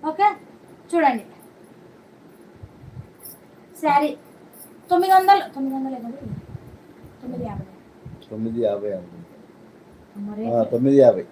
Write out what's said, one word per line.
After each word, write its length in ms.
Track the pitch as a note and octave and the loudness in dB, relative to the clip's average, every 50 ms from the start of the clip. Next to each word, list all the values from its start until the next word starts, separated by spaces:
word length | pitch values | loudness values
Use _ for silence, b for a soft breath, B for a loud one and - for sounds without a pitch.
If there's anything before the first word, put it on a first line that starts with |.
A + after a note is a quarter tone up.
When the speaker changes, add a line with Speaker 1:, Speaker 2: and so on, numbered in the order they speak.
| - D#4 | -6 -8
Speaker 1:
ఓకే, 160 | D#4 - G4 G#4 G4+ - - - - - - - - - - - | -2 0 0 0 0 -2 -16 -20 -20 -20 -20 -20 -20 -20 -16 -4
చూడండి 340 | - E4+ D#4 C#4 A#3+ A3+ - - - - - - - - - - - - - - - - - - - - - - - - - - - - - - - - - - - - - - - - - - - - - - - - - - - - - | -2 2 2 2 0 0 -8 -12 -20 -20 -20 -20 -20 -20 -20 -20 -20 -20 -20 -20 -20 -20 -20 -20 -20 -20 -20 -20 -20 -20 -20 -20 -20 -20 -20 -20 -20 -20 -20 -20 -18 -18 -20 -20 -20 -20 -20 -20 -20 -20 -20 -20 -20 -20 -20 -20 -16 -6 -2
శారీ 280 | D4+ C#4+ C#4+ D4 D4 - - - - - - - - - - - - - - - - | 2 2 2 2 0 -4 -6 -16 -20 -20 -20 -20 -20 -20 -20 -20 -20 -20 -20 -4 0
తొమ్మిది 220 | F4+ F4 F4+ F#4+ F#4+ | 2 2 4 6 6
వందలు, 280 | F#4+ F#4+ F#4+ G4 G4 - - - | 6 8 6 4 4 4 -2 -8
తొమ్మిది 200 | C4+ C4+ C4+ C4 | -8 -6 -6 -4
వందలే 220 | C4+ C4 C4 C4 B3 A3+ | -6 -6 -8 -8 -10 -12
కదా 160 | A#3 B3 C#4 - | -14 -14 -14 -12
ఇది? 120 | - - - - - - - - - - - - - - - - - - - | -12 -12 -12 -14 -16 -18 -18 -18 -18 -20 -20 -20 -20 -20 -20 -20 -20 -20 -16
తొమ్మిది 240 | - B3 B3 A#3+ A#3+ A3 | -14 -12 -10 -8 -8 -8
యాభై. 160 | G3+ - - - - - - - - - - - - - - - | -8 -10 -12 -14 -16 -20 -20 -20 -20 -20 -20 -20 -20 -20 -18 -16
Speaker 2:
తొమ్మిది 280 | G#2+ G#2+ A2 A2+ A2+ A#2+ A#2 | -10 -8 -8 -6 -4 -2 -2
యాభై 240 | G#2 G2+ G2+ G2+ G#2 G2 | -2 -2 -2 -6 -6 -8
అనుకుంటా. 340 | F#2 F2 F2 F2 E2+ E2+ - - - - - - - - - - - - - - - - - - | -8 -10 -14 -20 -20 -20 -20 -20 -20 -20 -20 -20 -20 -20 -20 -20 -20 -20 -20 -20 -20 -20 -20 -14
Speaker 1:
అమ్మ, 120 | G3+ G3+ G3+ | -12 -12 -10
Speaker 2:
ఆ, 40 | G#3 G#3 | -8 -8
Speaker 1:
రేటు, 320 | A3 - A#2 A#2 A2 - - | -6 -2 0 0 0 0 0
Speaker 2:
తొమ్మిది 240 | A#2+ B2+ C3+ C#3 C#3 C3 | 0 2 4 6 8 8
యాభై. 200 | A#2+ G#2+ F#2 - - | 8 6 4 -2 -12